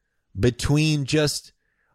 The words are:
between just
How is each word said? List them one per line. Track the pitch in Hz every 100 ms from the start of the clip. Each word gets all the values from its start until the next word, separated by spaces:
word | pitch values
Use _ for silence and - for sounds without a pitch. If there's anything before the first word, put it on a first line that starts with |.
| _ _ _ 98
between | 113 117 - 147 156 151
just | 135 156 151 - - _ _ _ _